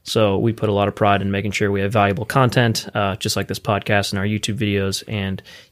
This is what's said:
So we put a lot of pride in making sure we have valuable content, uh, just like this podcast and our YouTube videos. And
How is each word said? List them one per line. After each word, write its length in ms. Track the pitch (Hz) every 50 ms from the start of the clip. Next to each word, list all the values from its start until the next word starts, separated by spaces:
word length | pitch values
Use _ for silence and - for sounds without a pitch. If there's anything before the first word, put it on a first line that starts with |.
| _
So 340 | - - 113 110 101 98 101
we 140 | 107 117 107
put 160 | - - 104
a 40 | 101
lot 160 | 101 101 101
of 60 | -
pride 260 | - 110 101 101 98 98
in 80 | 98
making 220 | 98 98 101 104 98
sure 180 | - 107 101
we 100 | 101 98
have 120 | 98 101 110
valuable 320 | 107 101 101 98 - 107
content, 640 | - - 139 131 120 - 131 120 117 107 - - - -
uh, 220 | 110 101 98 95
just 200 | - - 107 -
like 120 | 98 98 -
this 120 | 104 -
podcast 500 | - - 104 98 - - 107 101 98 - -
and 60 | 98
our 80 | 98
YouTube 320 | 104 107 104 - - 104 110
videos. 460 | 107 104 101 101 98 98 95 - -
And 340 | - 113 104 98 95 95 92 - - - - - _